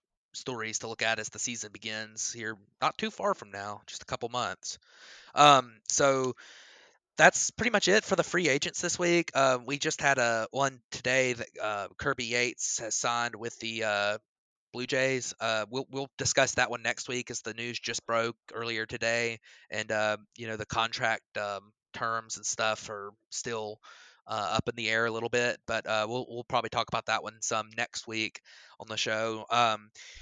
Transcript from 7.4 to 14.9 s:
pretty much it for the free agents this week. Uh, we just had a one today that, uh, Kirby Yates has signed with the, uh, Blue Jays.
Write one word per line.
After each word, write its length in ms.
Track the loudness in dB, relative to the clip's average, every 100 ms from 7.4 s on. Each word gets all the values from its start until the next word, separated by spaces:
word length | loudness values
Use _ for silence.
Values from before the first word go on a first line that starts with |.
| -2
pretty 200 | -2 2
much 160 | 2 6
it 160 | 4
for 120 | 4 0
the 80 |
free 260 | 2 2 4
agents 320 | 2 0 -4
this 180 | -4 0
week. 320 | 2 2 2
Uh, 260 | 2 4 2 -2
we 120 | -4
just 240 | -2 0
had 160 | 2 4
a 300 | 4 2 0
one 300 | 0 -2 -2 -14
today 420 | -6 0 2 2
that, 140 | 0 -8 -6
uh, 260 | -4 -4 -6 -4
Kirby 280 | -4 -2 0
Yates 540 | 0 0 -2 -6 -4
has 160 | -4 -2
signed 400 | 0 0 -2 -4
with 220 | -8 -6
the, 240 | -6 -2
uh, 340 | 0 2 0 -2 _ _ _ _ _
Blue 140 | -8
Jays. 460 | -2